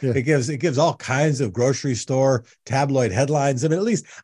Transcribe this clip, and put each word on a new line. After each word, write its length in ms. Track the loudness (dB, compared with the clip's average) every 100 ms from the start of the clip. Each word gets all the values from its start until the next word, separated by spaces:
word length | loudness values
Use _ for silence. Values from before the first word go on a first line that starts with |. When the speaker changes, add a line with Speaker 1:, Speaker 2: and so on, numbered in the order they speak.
Speaker 1:
Yeah. 100 | -2 -2
Speaker 2:
it 60 |
gives, 260 | 2 0 0
it 100 | -2
gives 180 | -2 2
all 180 | 0 0
kinds 440 | -4 0 0 0
of 120 | -2
grocery 420 | 0 0 0 -2
store 500 | -4 -2 2 2 2 -2 _
tabloid 480 | -4 -2 0 2 0
headlines. 520 | 0 0 0 0 0
I 40 | 0
mean, 100 | 0
at 60 |
least 220 | 0 -2 -4 -18